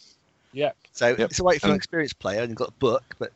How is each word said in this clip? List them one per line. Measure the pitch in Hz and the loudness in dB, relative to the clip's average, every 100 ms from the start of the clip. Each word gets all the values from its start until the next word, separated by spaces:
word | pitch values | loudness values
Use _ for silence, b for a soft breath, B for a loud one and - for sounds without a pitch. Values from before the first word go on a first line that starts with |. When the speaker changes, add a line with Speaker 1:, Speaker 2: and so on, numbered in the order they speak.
| - _ _ _ _ | -20 _ _ _ _
Speaker 1:
Yeah. | 131 143 - _ | -4 -4 -4 _
Speaker 2:
So | - 120 | 0 2
Speaker 3:
Yep. | 123 113 | 4 0
Speaker 2:
it's | 131 | 2
all | 180 | 2
right | 151 | 2
for | - | 2
an | |
Speaker 3:
And | 190 | 0
Speaker 2:
experienced | - 165 139 - | -2 -4 -4 -6
player | 98 101 | -4 -2
and | 120 | -4
you've | 110 | -4
got | - | -8
a | |
book, | - 123 127 - - | 0 2 2 -4 -10
but | 110 | -10